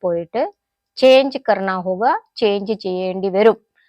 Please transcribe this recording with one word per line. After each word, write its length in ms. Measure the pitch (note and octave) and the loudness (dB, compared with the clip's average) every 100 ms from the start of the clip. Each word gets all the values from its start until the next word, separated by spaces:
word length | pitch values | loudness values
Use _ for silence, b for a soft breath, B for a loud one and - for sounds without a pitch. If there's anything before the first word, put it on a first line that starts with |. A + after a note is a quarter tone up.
പോയിട്ട് 520 | F#3 E3+ E3+ A#3 F#4 _ _ _ _ - | -4 -4 -6 -6 -6 _ _ _ _ 2
ചേഞ്ച് 420 | C4 C4 C4+ C4+ | 6 6 4 -4
കർണ 380 | - G3 F#3+ F#3 | -2 0 0 -4
ഹോഗ, 280 | F3+ F#3 A#3+ A4 _ - | -4 -2 0 -2 _ -2
ചേഞ്ച് 380 | G#3+ G3+ G3+ | 0 0 -4
ചെയ്യേണ്ടി 560 | G#3+ F#3+ F#3 F#3 F#3 F#3+ | -6 -6 -6 -6 -4 -2
വരും, 280 | F#3 A3 G#3+ _ _ | 2 2 0 _ _